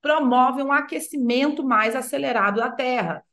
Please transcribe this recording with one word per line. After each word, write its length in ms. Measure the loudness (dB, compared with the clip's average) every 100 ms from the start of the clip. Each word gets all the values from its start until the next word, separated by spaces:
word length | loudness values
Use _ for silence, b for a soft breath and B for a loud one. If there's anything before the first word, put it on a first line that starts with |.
promovem 640 | 2 2 4 4 4 2 0
um 60 |
aquecimento 920 | 0 -2 -8 -8 -4 0 2 0 -2
mais 320 | 0 2 2 -2
acelerado 600 | -4 -4 -2 0 2 0
da 140 | -4
Terra. 520 | -2 -2 -2 -2 -6 _